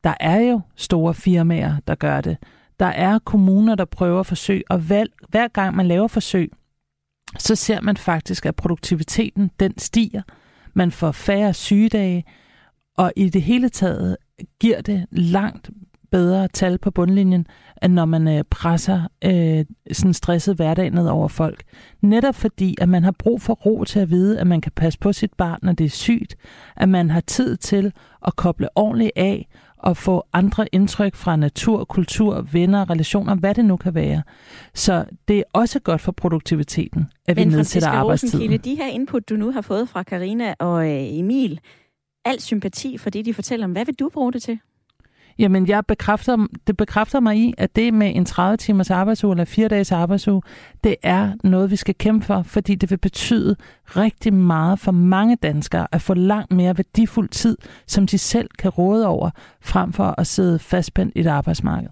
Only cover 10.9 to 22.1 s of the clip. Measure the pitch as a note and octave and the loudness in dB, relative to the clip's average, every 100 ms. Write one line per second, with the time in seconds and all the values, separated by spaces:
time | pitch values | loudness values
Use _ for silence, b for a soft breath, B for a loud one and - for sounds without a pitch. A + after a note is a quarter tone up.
10.9 | - E3 C#3 - G3+ G#3 F3 - G3+ A3 | 0 -4 -2 -2 0 0 -2 0 2 4
11.9 | G#3+ F#3+ F3+ - b b b b b _ | 2 0 -2 -6 b b b b b _
12.9 | - F3+ - F#3+ F#3+ D3+ B3 B3 - F#3 | -2 -2 2 0 0 0 0 0 0 -2
13.9 | - F3+ F#3 _ _ - _ A3+ - - | -2 -4 -6 _ _ -20 _ 0 0 -2
14.9 | G3+ F3 F3 E3+ F#3+ G#3 - - G#3 F#3 | -4 -4 -2 0 0 -2 -8 -20 -20 -20
15.9 | _ _ F#3 F3 F#3+ F#3+ - F#3 F3+ G3+ | _ _ 0 2 2 0 0 -2 0 -2
16.9 | F#3 F3 F#3+ F#3+ F3+ E3 b b b F3+ | 0 2 2 4 2 0 b b b 2
17.9 | F3+ D#3+ E3 D#3+ D3+ - - F3 E3+ - | 2 2 2 2 0 -2 -2 0 0 0
18.9 | F#3+ D#3+ _ - F3+ E3 D#3+ D3+ - - | -2 -2 _ 0 2 2 0 -2 -8 -12
19.9 | - F#3+ E3+ - F3 F3+ F3 D#3+ E3 F3+ | 0 2 2 0 0 0 0 0 0 0
20.9 | F3 E3+ D3+ D3+ - D#3+ - - b b | 0 0 0 -2 -2 -4 -4 -20 b b
21.9 | b G3+ | b 2